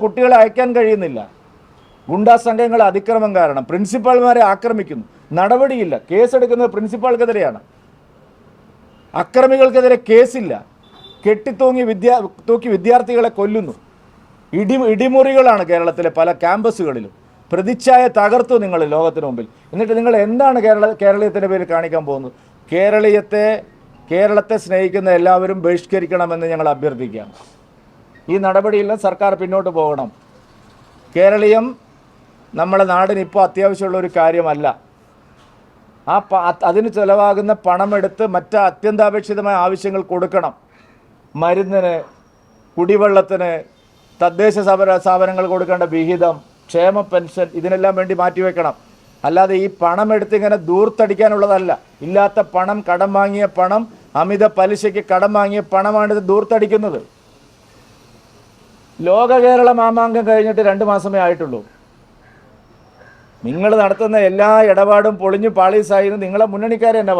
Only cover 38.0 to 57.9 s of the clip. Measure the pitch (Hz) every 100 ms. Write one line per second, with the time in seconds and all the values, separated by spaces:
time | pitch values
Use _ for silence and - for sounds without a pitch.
38 | 190 190 220 180 - 214 190 - 208 214
39 | 208 208 196 208 202 190 180 190 196 190
40 | 190 180 180 180 156 - _ _ _ _
41 | _ _ _ 151 165 185 190 196 180 165
42 | - _ _ _ _ _ _ - 175 208
43 | 208 196 190 190 175 165 - _ _ _
44 | _ _ 175 175 214 208 196 190 190 185
45 | 185 185 185 185 185 185 175 180 170 165
46 | 165 180 175 151 - _ _ 170 180 202
47 | 202 180 170 - 170 165 175 190 190 190
48 | 185 180 180 175 185 175 156 - _ _
49 | _ _ 143 170 190 185 190 190 170 180
50 | 214 214 202 208 208 208 160 180 220 214
51 | 214 196 214 208 208 196 180 - - _
52 | 151 196 202 214 196 185 185 208 185 175
53 | 196 196 202 202 202 180 185 214 226 -
54 | _ 147 180 202 214 196 190 208 208 196
55 | 202 185 208 208 202 208 - 190 202 214
56 | 208 214 185 202 208 226 208 214 208 139
57 | - _ _ _ _ _ _ _ _